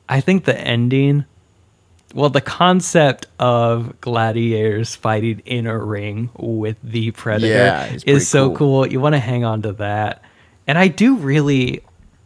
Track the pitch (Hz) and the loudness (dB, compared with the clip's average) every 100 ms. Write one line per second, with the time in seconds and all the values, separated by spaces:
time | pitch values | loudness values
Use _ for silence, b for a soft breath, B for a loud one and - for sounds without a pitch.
0 | - 135 135 190 151 120 - 120 120 135 | -4 -2 2 0 0 -4 -2 0 0 2
1 | 139 143 139 _ _ _ _ _ _ _ | 2 0 -2 _ _ _ _ _ _ _
2 | _ - 143 139 - - 180 185 175 175 | _ -2 0 0 -4 0 2 4 2 2
3 | 143 123 - _ 123 120 117 117 120 - | 2 2 -8 _ 0 2 2 0 -4 -10
4 | - 117 113 110 117 110 110 107 117 - | -6 -2 0 0 0 0 0 -2 -4 -6
5 | 113 110 113 110 - 123 113 110 107 104 | -2 -2 -2 -6 -6 -6 -4 -6 -6 -6
6 | 104 104 123 - 117 110 107 110 117 113 | -6 -8 -8 -8 -6 -4 -4 -8 -8 -4
7 | 113 110 - 107 113 107 98 82 64 120 | -4 -6 -4 -2 0 2 2 0 -6 -6
8 | - 139 - 147 135 - 147 135 131 131 | 2 2 4 2 2 2 2 2 0 0
9 | 143 151 113 123 117 110 107 98 104 104 | 0 0 0 -2 -2 -2 -6 -6 -4 -2
10 | 104 - b b b b - 151 190 151 | -4 -6 b b b b -2 2 2 4
11 | 226 262 143 147 147 139 127 - - _ | 2 2 2 2 2 2 0 -4 -12 _
12 | - _ | -20 _